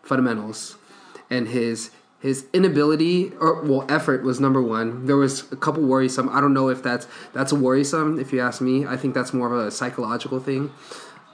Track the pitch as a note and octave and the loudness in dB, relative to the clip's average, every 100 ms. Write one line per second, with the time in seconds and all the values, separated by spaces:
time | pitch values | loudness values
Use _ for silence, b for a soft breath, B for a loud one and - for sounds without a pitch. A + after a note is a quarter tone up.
0 | - C3 B2+ A2 G#2+ A2 - - B B | -2 0 2 0 -6 -10 -14 -18 B B
1 | B B B B2+ A2+ B2 A#2 A2+ - b | B B B -4 -2 -2 -2 -4 -10 b
2 | b _ C3+ C3+ - F#3 F#3 D3 D3 D#3 | b _ -4 -4 0 2 4 4 2 4
3 | E3 F3+ F#3+ - D#3+ E3 D3 C3+ C3 D3+ | 2 2 0 0 0 2 2 0 2 0
4 | - C3 C3 B2+ C#3 C3 A#2+ A2+ A2+ B2 | 2 0 0 2 2 4 2 0 -2 -4
5 | B2+ C#3 C#3 C3+ - C#3 D3+ D#3 C#3 C3 | 2 4 4 0 -10 -4 -2 0 2 4
6 | C3 C3 B2+ C3+ C#3+ C3+ C3 B2+ B2+ B2 | 2 0 0 2 4 4 2 0 -2 -4
7 | - B B C3 C3+ C#3+ B2+ C3 C#3 D#3+ | -6 B B -4 0 2 4 4 2 0
8 | D#3 D#3 C3 B2+ B2 A#2+ B2+ C3 C#3+ B2+ | 0 -2 -2 0 0 -2 0 0 0 -2
9 | C#3 B2+ B2 C3 A#2+ A#2+ G#2+ - B2 B2+ | -2 -2 -2 -2 0 -2 -2 -4 -6 -4
10 | A2 A#2 - C3 C3 C3+ C#3+ B B B | -4 -6 -4 -6 -2 -4 -4 B B B
11 | B B - | B B -20